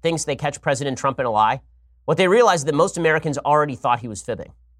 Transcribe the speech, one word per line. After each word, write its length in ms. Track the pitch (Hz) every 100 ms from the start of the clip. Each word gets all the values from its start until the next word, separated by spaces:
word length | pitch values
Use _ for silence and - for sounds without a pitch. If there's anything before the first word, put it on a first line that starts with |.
thinks 220 | 165 165
they 100 | -
catch 260 | 139 147 -
President 380 | 156 131 139 127
Trump 220 | 139 131
in 60 | 123
a 40 |
lie, 300 | 107 107 127 - _ _ _
what 120 | - 156
they 100 | 185
realize 340 | 220 226 175
is 40 |
that 100 | 139
most 220 | 147 190 175
Americans 420 | 160 156 160 131
already 380 | - 151 143 123
thought 240 | 127 120
he 80 | 117
was 140 | 104
fibbing. 300 | - 110 - - _ _